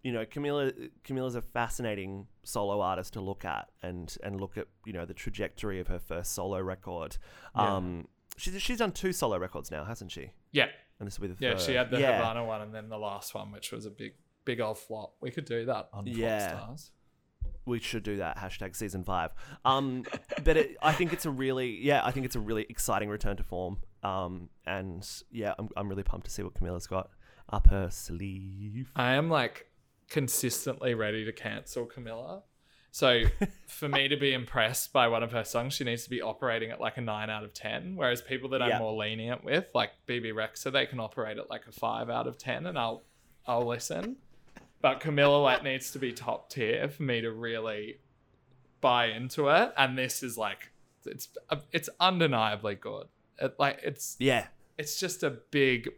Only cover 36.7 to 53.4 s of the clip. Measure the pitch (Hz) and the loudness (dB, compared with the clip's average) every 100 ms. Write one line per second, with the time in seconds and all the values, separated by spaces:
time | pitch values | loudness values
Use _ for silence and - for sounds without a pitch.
36.7 | 117 113 127 113 107 107 107 104 - 107 | -4 -4 -2 -4 -4 -4 -6 -8 -8 -6
37.7 | 110 180 190 131 123 - 131 127 131 120 | -6 -6 0 0 0 -2 -6 -2 0 2
38.7 | 110 110 110 104 110 113 123 - 151 185 | 2 0 -2 -2 -2 -4 -4 0 0 2
39.7 | - 110 - - 120 110 110 110 - 135 | 0 0 -4 -4 -4 -2 -2 -4 -4 0
40.7 | 135 127 127 113 - 107 110 - 120 - | 2 0 -2 -6 -4 -4 -6 -8 -10 -12
41.7 | - 113 113 117 117 123 117 131 120 170 | -4 -2 -2 -2 -2 -4 -6 -6 -4 -4
42.7 | 160 113 117 _ _ _ _ - 120 120 | -2 -2 -4 _ _ _ _ -2 0 2
43.7 | 120 - - 202 269 - - - - - | -2 -4 -4 -4 -8 -16 -20 -20 -20 -20
44.7 | _ 139 135 156 143 143 143 143 127 147 | _ 2 2 0 6 8 8 8 6 2
45.7 | 131 - 139 131 117 117 113 - - 110 | -2 -4 -4 -4 -4 -4 -4 -6 -2 0
46.7 | 120 143 147 139 120 113 110 117 113 110 | 2 0 -2 0 0 -2 -4 -4 -4 -4
47.7 | 104 107 - _ _ _ _ _ _ _ | -6 -8 -14 _ _ _ _ _ _ _
48.7 | _ 131 120 117 110 127 - 143 160 226 | _ 6 6 4 2 -4 2 6 8 6
49.7 | - 135 131 127 - 127 113 104 98 - | 4 4 4 -2 -2 -6 -2 -4 -4 -12
50.7 | _ _ _ - - - - - 151 - | _ _ _ -12 -12 -12 -16 -4 -4 -2
51.7 | 165 - - 185 180 165 123 110 104 107 | -4 -4 2 4 6 4 4 2 0 -4
52.7 | 101 107 104 - _ _ - | -4 -8 -10 -12 _ _ -4